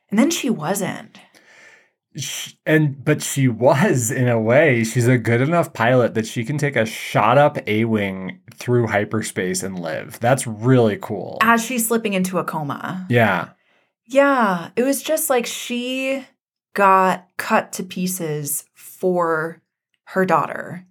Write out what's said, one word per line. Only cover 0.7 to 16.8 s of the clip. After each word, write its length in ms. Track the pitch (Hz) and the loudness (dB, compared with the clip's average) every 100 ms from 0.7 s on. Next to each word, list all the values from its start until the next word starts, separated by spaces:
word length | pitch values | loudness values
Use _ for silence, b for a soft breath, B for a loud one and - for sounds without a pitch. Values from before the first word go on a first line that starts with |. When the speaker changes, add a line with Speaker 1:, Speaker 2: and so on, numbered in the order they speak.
| 202 160 - - - _ b b b b b b b _ - | -4 -4 -8 -14 -20 _ b b b b b b b _ -12
Speaker 2:
Sh-, 380 | 131 - - - - | -10 -10 -12 -10 2
and, 380 | 156 151 135 | 4 2 0
but 180 | 156 151 | -2 -2
she 260 | - 143 131 | -2 0 0
was, 600 | 104 127 139 202 135 110 | 4 2 4 2 2 0
in 180 | 113 123 | 0 2
a 100 | 117 | 2
way. 440 | 110 127 160 120 113 | 4 4 4 2 0
She's 220 | 127 117 | 2 2
a 100 | 127 | 2
good 240 | 113 117 | 2 2
enough 320 | 139 170 143 | 2 0 0
pilot 400 | - 113 127 113 | 0 2 4 2
that 120 | 110 110 | 0 -4
she 180 | 127 117 | -6 -6
can 120 | 147 | -4
take 200 | 139 117 | -2 0
a 80 | 110 | -2
shot 520 | - - 131 107 131 | -4 -2 2 4 6
up 200 | 147 - - | 4 2 -2
A-wing 720 | 107 113 110 98 95 92 90 - - | 0 0 0 -2 -6 -10 -12 -20 -12
through 320 | - 123 110 | 0 0 2
hyperspace 760 | 101 104 110 95 - 92 92 | 0 0 -4 -4 -4 -4 -4
and 140 | 95 92 | -6 -8
live. 400 | 82 65 52 - | -6 -8 -10 -4
That's 260 | 117 131 120 | 0 0 -2
really 500 | 104 120 131 113 98 | -2 4 4 4 0
cool. 360 | - 101 85 - | -6 -8 -8 -2
Speaker 1:
As 220 | 226 233 | 2 2
she's 240 | 226 254 226 | 0 -4 -2
slipping 260 | 226 226 | -2 -2
into 260 | 190 185 180 | -2 -2 -4
a 60 | - | -4
coma. 600 | 160 143 - - 185 185 | -6 -6 -8 -8 -10 -2
Speaker 2:
Yeah. 400 | 120 107 90 - _ _ _ _ _ _ | 2 2 0 -4 _ _ _ _ _ _
Speaker 1:
Yeah. 640 | 262 277 262 214 175 165 - | 2 4 4 2 0 -4 -2
It 60 | |
was 200 | 262 269 | 0 0
just 260 | - 311 - | -2 -4 0
like 160 | 247 240 | 0 0
she 800 | - - 240 247 262 262 269 - _ _ _ _ | -8 -8 -6 -4 -4 -4 -6 -8 _ _ _ _
got 540 | - | 2